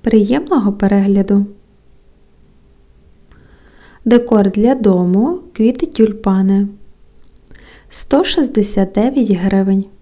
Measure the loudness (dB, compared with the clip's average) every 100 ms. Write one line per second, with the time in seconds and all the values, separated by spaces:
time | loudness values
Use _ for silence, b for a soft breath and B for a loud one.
0 | 2 2 2 -2 -2 -2 -2 -2 0 2
1 | 2 0 0 0 -2 -10 _ _ _ -20
2 | _ _ _ _ _ _ _ _ _ _
3 | -20 _ _ b b b b b b b
4 | 2 2 2 0 2 2 0 2 2 2
5 | 2 0 0 -4 -10 -2 0 0 -6 0
6 | -2 0 -2 0 0 0 -2 -8 -20 -20
7 | -20 -20 -20 -20 _ B B B B -6
8 | 0 0 0 0 0 0 0 -2 -2 0
9 | 0 0 0 0 0 0 0 -2 -2 -14